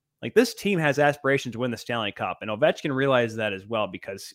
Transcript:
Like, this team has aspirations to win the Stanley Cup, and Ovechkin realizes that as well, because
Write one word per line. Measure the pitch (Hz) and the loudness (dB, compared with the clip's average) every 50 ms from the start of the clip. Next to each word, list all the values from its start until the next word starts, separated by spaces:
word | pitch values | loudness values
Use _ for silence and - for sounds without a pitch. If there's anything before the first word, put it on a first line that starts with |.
| _ _ _ _ | _ _ _ _
Like, | - 120 - | -10 2 4
this | 214 254 247 - | 4 4 4 0
team | - - 202 202 170 | -2 -2 0 0 2
has | 160 147 135 143 | 2 2 4 4
aspirations | 147 147 143 - - 135 135 139 - 123 110 | 4 2 2 2 0 0 0 2 0 -4 -4
to | 113 | -4
win | 123 127 | -4 -4
the | 117 104 | -4 -6
Stanley | - - 120 117 110 101 | -6 -6 -4 -4 -4 -4
Cup, | 98 - 113 95 87 - | -4 -6 -6 -6 -6 -6
and | 98 107 | -6 -6
Ovechkin | 107 107 143 160 143 - - 160 135 | -2 2 2 2 2 0 -2 -2 0
realizes | 131 135 139 131 123 120 113 110 110 | 2 2 4 4 4 4 2 0 -2
that | 110 107 101 | -4 -4 -4
as | 95 92 | -6 -6
well, | 104 113 110 104 95 | -4 -2 -2 -2 -2
because | 92 95 - - 98 98 - - - | -4 -8 -10 -10 -12 -12 -12 -16 -18